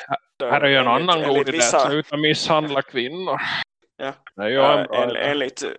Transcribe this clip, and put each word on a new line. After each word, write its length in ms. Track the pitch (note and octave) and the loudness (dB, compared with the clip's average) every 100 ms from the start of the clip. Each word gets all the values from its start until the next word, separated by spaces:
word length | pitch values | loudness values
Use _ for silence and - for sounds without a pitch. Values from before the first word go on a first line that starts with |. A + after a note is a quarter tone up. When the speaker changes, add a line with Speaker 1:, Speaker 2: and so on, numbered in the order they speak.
| - | -6
Speaker 1:
Här, 420 | - _ - B2+ | -8 _ -8 -2
här 100 | C#3+ | 2
är 80 | C#3+ | 4
ju 80 | C3+ | 4
en 100 | B2 | 4
Speaker 2:
enligt, 240 | A#2+ F3+ | 2 2
Speaker 1:
annan 80 | E3 | 2
god 60 | C#3+ | 2
Speaker 2:
enligt 200 | C#3 C3+ | 0 0
Speaker 1:
idé. 80 | D#3+ | 0
Speaker 2:
vissa 220 | - D#3+ | 2 2
Speaker 1:
Sluta 360 | C3+ D3 - D3 | 2 0 -4 -2
misshandla 640 | D3+ D#3 - D#3+ D3+ C#3 | 0 0 0 0 0 -2
kvinnor. 580 | - C3 B2 E3+ F#3 C3+ - - - _ _ - | -4 -4 -6 -6 -6 -6 -4 -6 -8 _ _ -12
Speaker 2:
Ja. 180 | C3+ - - - | -10 -10 -16 -8
Speaker 1:
Det 60 | |
är 60 | G#2 | -2
ju 120 | C3+ | 2
en 180 | C#3 C#3+ | 4 2
Speaker 2:
Äh, 80 | - | 0
Speaker 1:
bra 140 | A2+ | -2
Speaker 2:
en, 80 | B2 | -2
Speaker 1:
idé. 80 | A#2 | -2
Speaker 2:
enligt, 420 | C#3+ D3 C3 - A#2 | -2 -2 -4 -6 -10